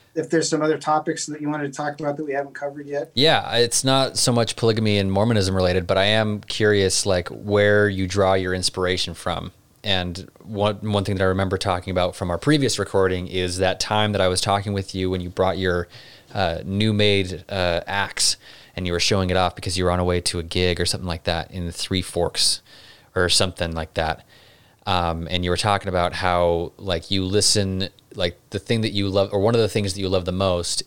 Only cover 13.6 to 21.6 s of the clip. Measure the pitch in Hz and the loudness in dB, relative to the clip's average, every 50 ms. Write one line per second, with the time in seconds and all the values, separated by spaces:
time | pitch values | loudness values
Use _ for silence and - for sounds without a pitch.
13.6 | 95 92 92 - - - 107 107 107 107 101 98 92 92 92 92 - 107 98 101 | 0 0 0 0 -2 0 0 2 2 2 2 2 2 2 2 0 0 0 0 0
14.6 | 98 110 101 98 95 - - 95 92 92 92 90 87 87 92 - 92 95 87 92 | 0 -2 -4 -4 -4 -6 -4 -4 -2 -2 -2 -4 -4 -4 -2 0 0 0 0 0
15.6 | 92 90 87 87 87 - - - - - - - - - - 104 95 82 85 - | 0 0 0 0 -2 -4 -10 -20 -20 -20 -20 -20 -20 -10 -4 -2 -2 -2 -2 -4
16.6 | - 92 98 101 107 110 107 101 104 104 101 98 95 90 90 - - - 101 95 | -6 -4 -2 0 2 2 2 4 4 4 4 2 0 -2 -6 -10 -10 -6 -4 -2
17.6 | 90 87 85 85 - - 98 101 98 - - - - - - - - - - - | 0 0 0 -2 -2 -2 -2 -2 -2 -2 -2 -2 -2 -2 -2 -4 -8 -20 -20 -20
18.6 | - - - - 92 90 85 85 - - 107 98 92 90 92 92 90 87 - - | -20 -14 -10 -6 -4 -2 -2 0 0 2 2 2 2 2 2 2 2 2 0 -4
19.6 | - - 87 92 90 87 87 90 90 90 87 90 - - - 87 80 82 - 90 | -8 -6 -2 0 0 2 2 2 2 2 0 0 0 -2 -4 -4 -6 -4 -2 0
20.6 | 90 90 87 85 87 - - 87 90 90 82 82 - 87 85 82 - - - 92 | 2 2 2 0 -2 -2 -4 -4 -4 -6 -6 -4 -4 -2 -2 -2 -4 -8 -8 -8